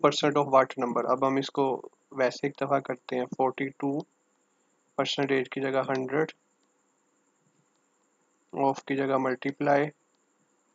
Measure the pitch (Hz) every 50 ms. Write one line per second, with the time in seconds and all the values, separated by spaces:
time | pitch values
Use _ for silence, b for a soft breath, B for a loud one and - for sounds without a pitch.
0 | - 147 143 - - 147 143 147 139 135 135 131 131 - - 131 127 120 117 120
1 | 120 - 127 127 139 135 135 135 135 - - 143 139 135 123 - - - _ _
2 | _ - - 135 127 123 - - - 143 139 - 135 135 143 139 135 - 127 -
3 | _ - 131 127 131 - - - 135 131 123 - 139 135 - - - 139 139 131
4 | - _ _ _ _ _ _ _ _ _ _ _ _ _ _ _ _ _ _ -
5 | 135 131 - - 139 135 139 135 127 - - 135 135 135 131 135 127 - 135 131
6 | 131 127 131 151 160 156 - _ _ _ _ _ _ _ _ _ _ _ _ _
7 | _ _ _ _ _ _ _ _ _ _ _ _ _ _ _ _ _ _ _ _
8 | _ _ _ _ _ _ _ _ _ _ - - 139 135 135 - - - 139 135
9 | 139 135 135 131 135 131 123 - - 139 139 - 147 143 143 143 147 156 - _
10 | _ _ _ _ _ _ _ _ _ _ _ _ _ _